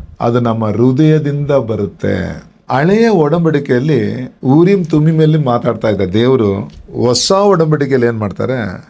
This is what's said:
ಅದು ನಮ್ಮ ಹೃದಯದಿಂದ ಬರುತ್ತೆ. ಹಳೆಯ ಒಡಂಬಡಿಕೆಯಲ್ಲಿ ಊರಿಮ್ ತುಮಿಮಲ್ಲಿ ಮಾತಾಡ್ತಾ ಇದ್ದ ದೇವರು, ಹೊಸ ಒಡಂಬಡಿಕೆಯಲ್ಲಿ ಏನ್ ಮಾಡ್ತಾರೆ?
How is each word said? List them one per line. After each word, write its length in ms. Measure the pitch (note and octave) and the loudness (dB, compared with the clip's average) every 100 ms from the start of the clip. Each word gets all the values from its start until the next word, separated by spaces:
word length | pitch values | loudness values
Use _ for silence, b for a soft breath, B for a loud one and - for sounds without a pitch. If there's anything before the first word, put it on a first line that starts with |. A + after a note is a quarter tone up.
| - - | -16 -6
ಅದು 180 | A#2 A#2+ | -2 0
ನಮ್ಮ 260 | A#2+ A2+ G#2+ | 0 -2 -2
ಹೃದಯದಿಂದ 880 | G#2 B2 C3 D#3 D#3 C#3+ C#3+ C#3+ | 2 2 4 2 2 0 -4 -2
ಬರುತ್ತೆ. 920 | C#3 A2 G#2+ G2+ - G2+ F#2+ F2 D#2+ - _ - | -2 0 -4 -6 -6 -4 -2 -4 -8 -16 _ -6
ಹಳೆಯ 360 | B2+ E3 G#3+ A#3 | -2 2 2 2
ಒಡಂಬಡಿಕೆಯಲ್ಲಿ 1300 | G3 D3 E3+ E3 C#3+ B2+ B2 D3+ C3+ G#2 A#2 B2+ - | 2 2 2 0 0 0 0 0 0 -2 -4 -10 -6
ಊರಿಮ್ 420 | B2+ C#3+ F3+ G3 E3 | 0 2 4 2 0
ತುಮಿಮಲ್ಲಿ 520 | D3+ D#3 D#3+ D#3 D#3 | 0 2 2 2 2
ಮಾತಾಡ್ತಾ 520 | C3 A#2 A#2+ G#2 A2 | 0 0 -2 -2 -2
ಇದ್ದ 120 | G2 | -2
ದೇವರು, 580 | F#2 G#2 A#2+ C3 G#2 G2 - - - | 0 0 2 2 2 -2 -6 -14 -12
ಹೊಸ 380 | - A#2 A#2+ - | -2 0 0 0
ಒಡಂಬಡಿಕೆಯಲ್ಲಿ 760 | F#3+ G3+ F#3 D#3+ D3+ C3+ C3 A#2 | 2 2 2 2 0 0 0 0
ಏನ್ 100 | A2+ | -2
ಮಾಡ್ತಾರೆ? 720 | G#2 - G#2+ B2+ G2 - - | -6 -6 -4 -4 -6 -10 -16